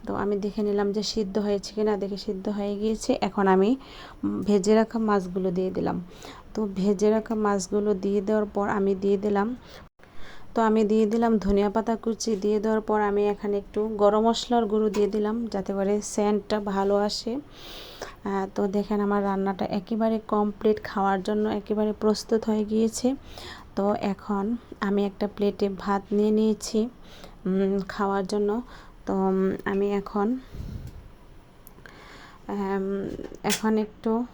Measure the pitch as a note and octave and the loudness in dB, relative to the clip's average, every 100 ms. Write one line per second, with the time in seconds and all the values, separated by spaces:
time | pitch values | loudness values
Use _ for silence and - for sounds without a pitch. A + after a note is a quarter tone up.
0 | - G3+ G3 G#3 G3+ G3 G#3 G3+ G3+ G#3 | -6 -4 -2 -2 -2 -2 0 2 0 0
1 | G3+ - G3 G3+ G3+ G3+ - - G#3+ G3+ | -2 -2 -2 -2 0 -2 -2 -2 0 0
2 | G3 G3 - F#3+ F#3+ G#3 G3+ G3+ A3 A3 | -2 -6 -6 -4 -4 -2 -4 -2 -2 -2
3 | - B3 G3+ - G3 F#3 G3 C4 - - | 0 0 0 2 4 6 6 2 -4 -18
4 | - - G3 G3+ F#3+ G#3 F#3+ G#3+ A3 A#3 | -18 -6 -4 -2 2 2 6 4 4 0
5 | A3 G3+ F#3 F#3 F#3 F3+ F#3 F#3 E3+ F3+ | 2 2 0 -2 -2 0 -2 -2 -2 -2
6 | F3 - - - - - G#3+ F#3+ G3 F#3+ | -6 -16 -18 -18 -8 -4 -2 0 2 4
7 | G#3+ A3 A3 A3 G#3 G3+ F3+ G#3 G#3 G3 | 4 4 0 0 2 2 0 0 2 0
8 | G3 G3+ G3 G#3+ G#3 G#3 G3+ G#3 G3 F#3+ | 2 0 2 0 0 0 0 2 2 2
9 | G3 G3+ G#3 G3+ G#3 B3 - - - _ | 2 2 2 0 0 -4 -12 -20 -20 _
10 | - - - - - - A3+ A3 G#3+ A3 | -14 -10 -8 -10 -6 2 4 4 4 4
11 | G#3+ A#3 A#3 A3 F#3+ G3+ G3+ G#3+ A3 A3 | 4 4 4 2 4 4 4 0 0 -2
12 | - G#3+ - G#3 G#3 G#3+ G#3+ A3 G#3+ G#3+ | -2 -2 -2 0 2 2 2 0 2 2
13 | G#3 G3+ G#3 G3+ G#3 G3+ G3+ G#3+ A3 G#3+ | 4 2 2 0 -2 -2 -2 -4 -2 4
14 | G#3 G#3+ A3+ A3+ - A#3+ A3 G#3+ G#3+ G3+ | 6 6 4 2 2 2 2 2 2 2
15 | G3+ G#3+ G#3 A3+ A3+ G3+ F#3+ G3 G3 G#3 | 0 2 0 -2 -4 -4 -4 -2 2 0
16 | G3+ - G#3 G#3 - G#3+ G#3 G3 G3 G3+ | 0 0 2 2 0 -2 0 0 2 2
17 | G#3 G#3 - B3+ - - - - - - | 2 -2 -4 -6 -8 -18 -16 -16 -16 -14
18 | - - G3+ G3 G3 G#3 G3+ G3+ G3+ G#3 | -14 -10 -4 -2 -2 -2 0 0 0 0
19 | G3+ G3+ G3 G3 G3 F#3 G#3 G#3 F#3+ A3 | 2 2 0 0 -2 -2 -2 -4 -4 0
20 | A3+ A3 - G#3+ G#3 - A3 G#3 - - | 0 0 0 0 0 0 0 0 -2 -2
21 | G3 G3 F#3 G#3+ G#3+ G#3 G3 G#3+ G#3+ G#3 | 0 0 0 0 0 -2 -2 0 0 0
22 | G#3+ G#3+ - A3 A3+ G#3+ G#3 G#3+ A3+ - | 0 0 0 0 2 0 0 2 2 2
23 | B3 C#4 - - - - - - G3 - | -2 -2 -8 -16 -14 -16 -8 -2 0 0
24 | G3+ F#3+ - G3+ G3+ A#3+ - - G3+ G3+ | -2 -4 -4 -2 -2 -4 -8 -6 0 2
25 | G3+ G3+ G#3 G#3 G3+ G3 G3+ F#3 G3+ G3 | 0 -2 -6 0 -2 0 -2 -2 -2 -2
26 | - G3+ G#3+ G#3+ A3 G#3+ - A3 A#3 - | 0 2 4 4 2 0 -2 -2 -2 -6
27 | - - - - F#3 F#3+ G3 G3 F#3+ - | -20 -18 -18 -8 -2 2 2 0 -4 -2
28 | G3 G3 F#3 G#3 G#3 A3 B3 - - - | 0 0 -2 0 0 0 -6 -16 -20 -12
29 | - G3 F#3+ F#3+ F#3+ - - G3 G3+ G3+ | -4 0 2 2 2 0 -2 0 0 -2
30 | G3 G#3 G3+ B3+ - - - - - - | -2 -2 0 -2 -6 -12 -10 -10 -12 -14
31 | - - - - - - - - - - | -18 -20 -20 -20 -20 -20 -20 -20 -20 -20
32 | - - - - - G3+ G3 G3 F#3+ G3 | -20 -20 -20 -18 -8 -4 -2 -2 -2 -4
33 | G3 - - - - G#3 A3 A3 G#3 - | -4 -8 -12 -6 -4 -2 0 0 -2 -4
34 | A3+ A3+ B3 | -2 -2 -2